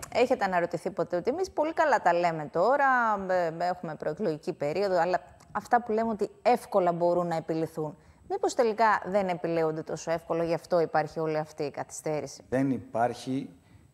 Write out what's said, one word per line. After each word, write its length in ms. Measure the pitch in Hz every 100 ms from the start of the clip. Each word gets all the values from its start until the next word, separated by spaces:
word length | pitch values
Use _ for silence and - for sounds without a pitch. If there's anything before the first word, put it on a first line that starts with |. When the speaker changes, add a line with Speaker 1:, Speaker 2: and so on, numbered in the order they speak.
| -
Speaker 1:
έχετε 320 | - 247 262
αναρωτηθεί 460 | 196 180 170 165 185
ποτέ 260 | 175 165 175
ότι 140 | 170
εμείς 200 | 320 381
πολύ 220 | - 311
καλά 300 | 320 311 220
τα 100 | 185
λέμε 360 | 175 175 165 151
τώρα, 340 | 160 208 285 269 254 226 202 190
ε, 240 | 185 170 165
έχουμε 360 | 175 - 165
προεκλογική 580 | 151 160 156 208 156 -
περίοδο, 480 | 160 143 165 202 180
αλλά 200 | 170 180 - - -
αυτά 300 | 214 - 240
που 100 | 220
λέμε 180 | 214 226
ότι 200 | 214 208 -
εύκολα 500 | - 247 - 202 175
μπορούν 340 | 170 175 175 175
να 100 | 165
επιληθούν, 600 | 160 160 156 - 151 - - - -
μήπως 260 | 392 381
τελικά 480 | - 233 208 226 196 180
δεν 220 | 202 185
επιλέονται 540 | 170 170 165 160 160
τόσο 280 | 156 160 -
εύκολα, 340 | 170 - 165
γι' 100 | 165
αυτό 260 | 165 - 175
υπάρχει 380 | 156 156 151 170
όλη 180 | 160 151
αυτή 260 | 151 -
η 80 | 143
καθυστέρηση; 720 | - - - 156 151 135 - -
Speaker 2:
Δεν 220 | 131 139
υπάρχει 800 | 117 - 110 120 113 131 131 - - _ - -